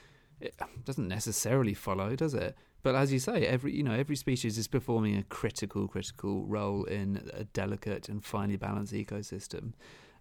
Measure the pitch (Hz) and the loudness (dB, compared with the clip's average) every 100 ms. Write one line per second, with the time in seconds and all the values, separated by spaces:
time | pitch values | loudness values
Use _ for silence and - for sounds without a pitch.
0 | - - - - - - - - 123 135 | -20 -20 -20 -12 -12 -8 -10 -8 -8 -2
1 | 98 101 113 104 110 131 117 98 - 95 | -2 -2 -2 0 4 4 4 2 0 0
2 | 98 131 160 127 90 - - _ 135 131 | 0 2 0 0 -2 -6 -18 _ 2 4
3 | 139 135 127 233 120 123 139 147 143 113 | 6 4 2 2 4 4 2 0 2 2
4 | 143 143 - 127 117 107 107 127 - 117 | 0 0 0 2 2 0 0 0 2 4
5 | 107 101 101 - 113 - 101 101 101 98 | 4 2 0 -2 -2 0 -4 -2 -2 -2
6 | 98 - 101 101 101 104 101 101 - 101 | -6 -6 -2 -2 0 0 0 0 0 -2
7 | 98 98 - - 104 - 98 101 - 98 | 0 -2 -4 -8 -6 -2 -2 -2 -4 -6
8 | - 104 - 107 101 98 101 101 101 104 | -4 -8 -4 -2 0 0 -2 -2 -2 -4
9 | 104 104 107 95 - - 110 - - - | -4 -6 -6 -8 -8 -8 -8 -10 -16 -20
10 | - - | -20 -10